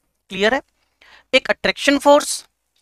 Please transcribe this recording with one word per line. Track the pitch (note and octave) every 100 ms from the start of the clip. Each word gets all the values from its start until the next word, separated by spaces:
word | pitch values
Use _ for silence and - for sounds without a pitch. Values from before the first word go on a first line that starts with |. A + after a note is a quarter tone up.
| _ _ -
क्लियर | G3 G#3
है? | C4 - _ _ _ _ - _
एक | C4 -
अट्रैक्शन | G#3 F#3 F#3 - C#4
फोर्स, | C#4+ D4 - - - _ _ _